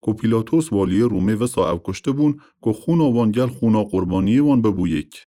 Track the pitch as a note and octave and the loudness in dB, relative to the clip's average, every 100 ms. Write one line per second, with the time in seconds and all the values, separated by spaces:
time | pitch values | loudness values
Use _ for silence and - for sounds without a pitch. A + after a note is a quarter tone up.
0 | - G#2 A2+ A2+ A2 E3 D#3+ G2+ F#2+ F#2+ | -2 -2 0 0 0 -2 0 0 0 2
1 | A#2+ F#2+ F#2+ G#2+ B2 - E2+ E2+ - F#2+ | 0 0 0 0 -2 -2 -2 -2 -6 -6
2 | - C3+ D3+ D3 _ _ A2+ G#2+ - E3+ | -4 0 0 -2 _ _ -4 -4 0 0
3 | D3+ A#2 A2 G#2+ B2+ B2+ A2+ A2 G#2 F#2 | 2 2 0 0 -2 -2 0 0 0 -2
4 | F#2 F#2 F#2+ B2 D3 C3 A2 F#2+ F2+ D#2 | -2 0 2 2 4 2 2 0 -2 -2
5 | - - - | -6 -18 -20